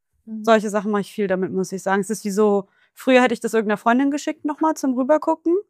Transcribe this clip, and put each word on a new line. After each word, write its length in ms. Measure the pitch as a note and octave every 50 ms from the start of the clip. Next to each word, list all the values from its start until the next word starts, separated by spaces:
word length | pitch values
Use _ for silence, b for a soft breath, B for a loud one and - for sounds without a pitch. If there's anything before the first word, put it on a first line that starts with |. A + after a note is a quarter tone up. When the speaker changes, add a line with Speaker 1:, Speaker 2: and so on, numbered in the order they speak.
| _ _ _ _ _
Speaker 1:
Mhm. 180 | A3 A3 A3
Speaker 2:
Solche 260 | G#3+ A#3 A3 A3 G3+ G#3+
Sachen 220 | F#3+ G#3+ F#3 G#3+
mache 120 | G#3 G3+
ich 100 | F#3 -
viel 160 | - - G#3 F#3+
damit, 240 | F#3 F#3 F#3+ -
muss 180 | F3+ F#3+ F#3 -
ich 140 | F#3+ F#3 -
sagen. 160 | F#3+ F#3+ G3+
Es 100 | F#3+ -
ist 140 | A3 - -
wie 80 | G#3
so, 340 | F#3+ G#3 G#3+ G#3 G3+ G3 F#3+ _ _ _ _ _
früher 300 | _ - - C4 B3+ B3
hätte 120 | B3+ A#3+ A#3
ich 60 | -
das 140 | - A3 -
irgendeiner 240 | A3+ G#3+ G#3+ G#3 G3
Freundin 320 | - A3+ A#3 B3+ C#4 C#4
geschickt 340 | C#4+ C#4+ - D#4 D4+ - -
nochmal 300 | D4+ C#4+ - D#4+ D#4 D#4
zum 200 | - - C4+ B3
Rübergucken. 640 | B3 C4 C4 D4+ D4+ - D#4+ D#4+ D#4+ - E4 F4 G4+ -